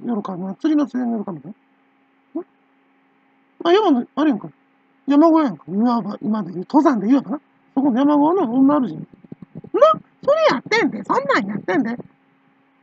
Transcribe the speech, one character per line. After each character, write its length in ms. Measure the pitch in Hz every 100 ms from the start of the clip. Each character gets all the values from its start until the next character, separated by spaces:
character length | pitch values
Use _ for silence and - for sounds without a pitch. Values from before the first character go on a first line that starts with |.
寄 100 | 233
る 80 | 226
か 140 | 202 180
な。 180 | 190 196
釣 140 | 320
り 60 | 302
の 100 | 277
つ 100 | 247
い 20 |
で 80 | 247
に 80 |
寄 40 | 226
る 80 | 202
か 60 |
み 80 | 165
た 100 | 165
い 60 | - _ _ _ _ _ _ _ 302
な。 60 |
ん？ 40 | 370 _ _ _ _ _ _ _ _ _ _ -
ま 80 | 339
あ、 20 |
山 180 | 381 415
の、 140 | 254 - -
あ 80 |
れ 80 | 311
や 40 | 226
ん 40 |
か。 100 | 160 _ _ _ _ _ -
山 220 | 285 330
小 100 | 320
屋 60 | 285
や 60 |
ん 60 | 160
か。 60 | -
い 80 | 190
わ 260 | 240 233
ば、 160 | 196 -
今 220 | - 220
で 80 | 175
言 100 | 170
う、 40 | 180
登 140 | 294
山 160 | 320 240
で 80 | 196
言 80 | 269
う 20 |
わ 60 |
ば 80 | -
な。 100 | 294 _ _ _
そ 80 | -
こ 100 | 277
の 80 | 226
山 160 | 285 294
小 200 | 302 381
屋 100 | 269
の 80 |
女 220 | 247 269 294
あ 40 |
る 100 | 226
じ 60 | 156
ゃ 40 |
ん。 20 |
な？ 60 | 160 _ - - - - - 392 605 622 _ _
そ 80 | -
れ 160 | 622 622
や 80 | 277
っ 40 |
て 220 | - 440 359
ん 60 |
で。 120 | 208
そ 100 | -
ん 100 | 466 554
な 160 | 466
ん 60 | 196
や 80 | 208
っ 60 |
て 140 | - 359
ん 80 |
で。 140 | 226 240 - _ _ _ _ _ _ _